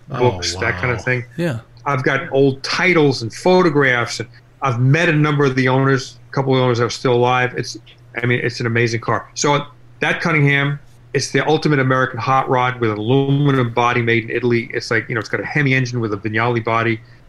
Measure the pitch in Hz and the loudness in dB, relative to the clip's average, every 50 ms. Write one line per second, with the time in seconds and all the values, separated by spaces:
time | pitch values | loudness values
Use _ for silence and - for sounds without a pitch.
0 | - - 139 127 123 123 101 - - - - - 117 113 117 - - 127 120 107 | -16 -12 -4 0 0 0 0 -2 -4 -6 -4 -4 -4 -4 -2 -2 -4 -4 -4 -4
1 | - 127 127 123 117 - - - 170 170 - 110 - - - - - 143 143 131 | -2 -2 -4 -4 -4 -8 -6 -4 -4 -4 -4 -6 -10 -14 -20 -10 -6 -4 -4 -2
2 | 127 156 139 131 - - - 135 139 139 135 135 - - - - 170 180 170 165 | 0 0 -2 -2 -4 -2 2 2 2 2 2 -2 -6 -6 -4 0 2 2 4 4
3 | 147 143 123 - 120 110 - - - 185 185 185 185 170 143 143 139 131 123 120 | 4 2 2 -2 -6 -8 -10 -2 2 4 4 6 4 4 2 2 2 2 2 0
4 | 117 - - - 110 - - - - - _ _ 139 135 120 117 127 135 139 160 | -2 -4 -6 -8 -10 -12 -16 -20 -20 -20 _ _ -4 -2 0 2 2 4 4 4
5 | 175 170 156 151 151 151 147 143 143 135 127 131 127 127 127 135 135 135 135 127 | 4 2 2 2 2 2 2 2 2 2 2 2 2 2 2 2 4 2 2 0
6 | - - - - - - - 139 127 127 131 131 127 127 120 113 120 107 - - | -2 -6 -14 -20 -20 -6 -4 -2 0 2 2 2 2 2 2 0 0 -2 -2 -2
7 | - 135 120 120 120 123 127 127 123 120 - - 120 - - - - - - - | 0 2 2 4 2 2 2 2 0 0 -2 -6 -8 -8 -12 -14 -18 -20 -20 -20
8 | - - - 117 120 123 123 - - 117 - - 123 117 113 117 120 113 113 113 | -20 -14 -8 -4 -2 -2 0 0 -2 -4 -4 -4 -4 -2 0 0 0 0 -2 -4
9 | - - 113 101 - - - - - 147 143 143 143 - - - - - - - | -4 -2 -4 -4 -4 -8 -6 -2 0 0 0 0 -2 -6 -14 -20 -20 -20 -8 -4
10 | 147 160 180 - - 170 160 151 143 143 143 139 139 143 147 147 - - - - | -4 -4 -2 -2 -2 -2 0 2 2 2 2 0 0 -2 -4 -6 -10 -18 -20 -20
11 | - - - 139 - - - 139 135 147 156 156 - 156 151 135 127 131 131 131 | -12 -6 -4 -4 -4 -2 -2 0 2 2 0 2 2 2 2 2 2 2 2 2
12 | 131 127 - 117 107 127 131 135 131 - 135 127 123 127 123 120 120 110 107 104 | 0 -2 -4 -6 -2 0 0 0 2 2 0 0 0 0 -2 -2 -2 -2 -2 -2
13 | 107 113 131 139 139 139 139 139 143 143 135 131 123 117 117 120 120 120 123 120 | 0 2 2 2 2 2 2 2 2 2 2 2 0 0 0 0 2 2 2 0
14 | 117 117 117 117 110 120 - 120 - 120 120 117 117 - - 117 - - 117 113 | 0 2 0 0 0 -2 -4 -2 0 0 0 0 -2 -4 -8 -8 -4 -2 -2 -2
15 | 110 - 131 113 101 - - 110 101 - - 151 139 135 131 131 131 117 123 123 | -2 -2 -6 -6 -4 -4 -6 -6 -6 -4 -2 0 2 2 2 0 0 -2 -2 -4
16 | 113 107 104 98 - 110 107 110 117 123 120 117 117 117 113 113 113 117 113 113 | -4 -4 -4 -6 -6 -4 -2 0 0 0 0 -2 -2 0 -2 0 0 0 -2 -4
17 | - - - - - | -8 -16 -20 -20 -20